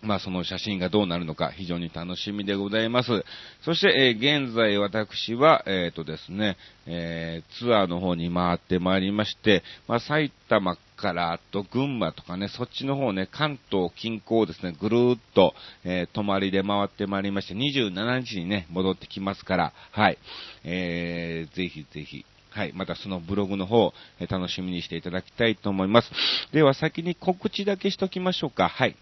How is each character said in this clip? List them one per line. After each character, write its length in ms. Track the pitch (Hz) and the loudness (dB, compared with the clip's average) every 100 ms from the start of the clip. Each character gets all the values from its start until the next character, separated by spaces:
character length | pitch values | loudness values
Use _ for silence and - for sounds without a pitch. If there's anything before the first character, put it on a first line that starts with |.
ま 140 | 107 98 | -2 -2
あ、 20 | |
そ 100 | 95 | -2
の 140 | 92 | -4
写 140 | 85 92 | -4 -6
真 200 | - 98 | -4 -2
が 120 | 90 | 2
ど 120 | 101 | 2
う 40 | 101 | 2
な 100 | 85 | -2
る 60 | |
の 100 | 82 | -4
か 160 | 78 80 | -4 -4
非 160 | 76 92 | -4 -6
常 100 | 87 | -6
に 140 | 85 | -6
楽 240 | 80 85 90 | -8 -8 -8
し 120 | - | -6
み 140 | 104 | -6
で 100 | 98 | -2
ご 140 | 98 98 | -2 0
ざ 120 | 107 | 0
い 40 | 113 | 2
ま 140 | 123 | 0
す。 220 | 123 110 - - - - | 2 0 -2 -12 -20 -12
そ 100 | - | -4
し 60 | 165 | 2
て、 360 | 202 127 135 110 | 4 6 4 4
え 0 | |
ー、 280 | 131 147 135 | 2 2 0
現 80 | |
在 240 | 113 110 101 | 2 4 4
私 560 | 101 104 107 - - | 2 -2 -4 -6 -6
は、 300 | 117 147 156 - | 4 6 6 4
え 240 | 95 87 | -2 -2
ー 40 | 82 | -4
と 80 | |
で 140 | 78 78 | -8 -10
す 120 | - | -8
ね、 260 | 92 107 92 - - - | -2 -2 -2 -10 -20 -10
え 560 | 85 85 82 82 82 | -8 -6 -6 -6 -8
ー、 140 | - - | -12 -8
ツ 160 | 120 | 2
ア 80 | 110 | 4
ー 20 | 95 | 4
の 100 | 87 | 0
方 160 | 92 | 0
に 180 | 87 85 | 0 0
回 220 | 87 87 | 0 2
っ 40 | 87 | 0
て 180 | _ 90 | _ 0
ま 180 | 90 95 | 2 2
い 40 | |
り 100 | 95 | 0
ま 140 | 104 | 0
し 120 | 104 - | -2 -2
て、 280 | - 95 - - - | 4 4 2 -20 -4
ま 80 | 117 | -4
あ、 40 | |
埼 300 | - 151 147 - _ | 0 -2 -2 -6 _
玉 280 | 110 95 87 _ - | 2 2 -4 _ -6
か 160 | 101 | -4
ら 200 | 85 85 | 0 -2
あ 80 | 85 _ | -2 _
と 140 | 95 | -6
群 320 | 98 120 139 127 | -4 -2 -2 0
馬 160 | 87 | -2
と 100 | - | -4
か 140 | - 90 | -10 -6
ね、 100 | 101 | -6
そ 160 | - | -6
っ 60 | 123 | -8
ち 180 | - 135 | -6 -4
の 80 | |
方 180 | 139 131 | -2 0
ね、 160 | 95 95 | -2 -4
関 260 | - 151 139 _ | -2 -4 -4 _
東 180 | 101 90 - | 0 0 -2
近 260 | 117 113 | -8 -8
郊 120 | - 113 | 0 2
を 100 | 104 | 2
で 60 | |
す 80 | - | 0
ね、 120 | 92 78 | -8 -4
ぐ 80 | 104 | 0
る 80 | 117 | 4
ー 200 | 123 120 | 4 2
っ 20 | _ | _
と、 180 | - 90 - - - | 6 6 4 -18 -14
え 240 | 87 90 87 | -4 -4 -2
ー、 60 | |
泊 80 | - | -4
ま 160 | 101 98 | 0 0
り 140 | 98 | 2
で 100 | 95 | 0
回 220 | 98 101 | 2 0
っ 40 | 101 | 0
て 200 | - 101 | -2 -4
ま 100 | 98 | -2
い 60 | |
り 80 | 98 | -2
ま 80 | 98 | -4
し 80 | - | -4
て、 60 | |
二 180 | 95 139 | -4 -2
十 180 | 139 110 | 0 0
七 300 | 90 113 127 | 0 -2 -2
日 180 | 123 110 | -2 -6
に 60 | 85 | -2
ね、 220 | 101 85 | -2 -2
戻 220 | 85 92 | -2 0
っ 40 | 92 | -2
て 120 | - | -6
き 100 | - | -6
ま 160 | 98 | -4
す 100 | 95 | -6
か 120 | - 95 | -2 0
ら、 160 | 80 - - | 0 -4 -12
は 200 | - 104 | 2 2
い。 80 | 82 - - - - | 2 -10 -16 -16 -14
え 840 | - 90 90 85 85 85 85 82 80 | -6 -4 -2 -4 -4 -4 -6 -6 -8
ー、 40 | 90 | -6
ぜ 100 | 90 | -6
ひ 180 | 78 71 | -6 -14
ぜ 100 | 82 | -14
ひ、 200 | 73 67 - _ _ | -12 -14 -18 _ _
は 140 | 104 98 | -8 -6
い。 60 | |
ま 140 | 90 90 | -6 -6
た 80 | |
そ 140 | 87 104 | -6 -6
の 100 | 92 | -8
ブ 160 | 82 | -4
ロ 120 | 98 101 | -2 -2
グ 100 | 98 | -2
の 100 | 92 | 2
方、 260 | 117 92 - - _ | 4 4 2 -20 _
え 60 | 87 | -4
ー、 60 | |
楽 160 | 95 90 | -4 -4
し 120 | - | -6
み 100 | 92 | -6
に 100 | 90 | -6
し 60 | 82 | -6
て 80 | 82 | -8
い 60 | |
た 80 | 90 | -6
だ 120 | 90 | -8
き 100 | - | -8
た 160 | - 117 | 0 2
い 80 | 110 | 2
と 140 | 101 | -2
思 140 | 95 | 0
い 40 | 95 | 4
ま 140 | 113 | 4
す。 80 | - - - - - | 4 -2 -2 -2 -2
で 100 | 143 | 4
は 120 | 151 | 6
先 280 | 135 160 - | 6 0 -2
に 140 | 170 170 | -6 -4
告 340 | - 185 220 | -2 0 -2
知 140 | - | -2
だ 120 | 202 196 | -2 0
け 140 | 196 | -2
し 80 | 185 | -2
と 100 | 190 | -4
き 120 | - | -2
ま 120 | 185 | -2
し 120 | 180 | -2
ょ 20 | 151 | -4
う 40 | |
か。 160 | - 87 | 2 2
は 180 | - 123 | 4 0
い。 80 | - | 0